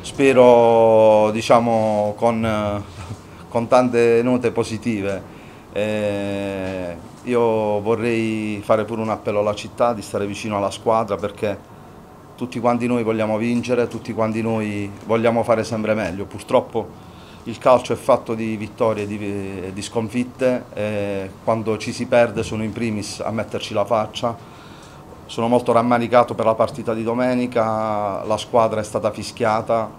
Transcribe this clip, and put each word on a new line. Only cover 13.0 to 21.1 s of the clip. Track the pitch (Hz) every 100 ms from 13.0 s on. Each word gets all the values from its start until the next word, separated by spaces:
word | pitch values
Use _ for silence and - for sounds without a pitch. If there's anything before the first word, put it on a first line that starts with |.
vogliamo | 113 113 107 107
vincere, | 117 120 117 123 117
tutti | 113 113
quanti | 107 110 113
noi | 113 113 107 104 101 101
vogliamo | - 113 113 117
fare | 110 113
sempre | 110 113 107
meglio. | 107 95 87
Purtroppo | 98 107 - 123 - - 80 - - - - -
il | - 110
calcio | 135 127 127
è | 113
fatto | - 123 -
di | 113 113 110
vittorie | 104 - 117 104
e | 104
di, | 107 104 101 98 98
e | 90
di | 95
sconfitte, | 98 117 113 123 123 - 127 123 -
e | - 107 104 101